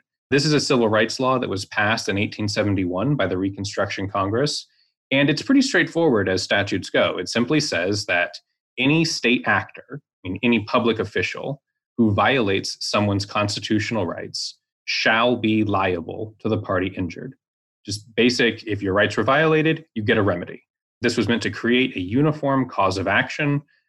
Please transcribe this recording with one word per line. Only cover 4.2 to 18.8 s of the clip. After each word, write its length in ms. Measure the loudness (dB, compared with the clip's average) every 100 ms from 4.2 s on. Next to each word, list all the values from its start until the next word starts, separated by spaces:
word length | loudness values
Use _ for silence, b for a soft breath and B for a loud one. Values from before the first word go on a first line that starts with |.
| -2 0 -2 -4 -10 _ _ _ -4
and 200 | 0 2
it's 100 | 0
pretty 220 | 2 4
straightforward 640 | 4 2 0 2 2 4 2
as 140 | 0
statutes 480 | 0 0 0 -2 -2
go. 260 | 0 2 0
It 140 | -2
simply 300 | -2 2 0
says 440 | 0 -2 0 -2 0
that 280 | 0 0 -6 _ _ _ -2
any 280 | 2 2 2
state 380 | 0 2 2 2
actor, 560 | 0 -2 -14 -16 -16
I 260 | _ _ -8
mean, 100 | -2
any 220 | 2 2
public 340 | 2 0 2 0
official 640 | -2 -2 -4 -6 -8 -10 _ _ _ 2
who 160 | 2
violates 640 | 4 2 2 2 0 -2 -8
someone's 460 | -2 0 2 0
constitutional 840 | -2 -2 -2 -4 -2 0 0 -2 -4
rights 520 | -6 -10 -8 -10 -12 _ _
shall 500 | -6 -2 2 4 2
be 300 | 2 2 2
liable 720 | 2 0 0 -2 -6 -10 -12 -8
to 80 | -4
the 100 | -2
party 300 | 0 -2 -2
injured. 460 | -4 -6 -8 -14 -16 _ _ _ _
Just 300 | -10 -10 -6
basic, 480 | 2 2 4 0 0 -6
if 160 | -4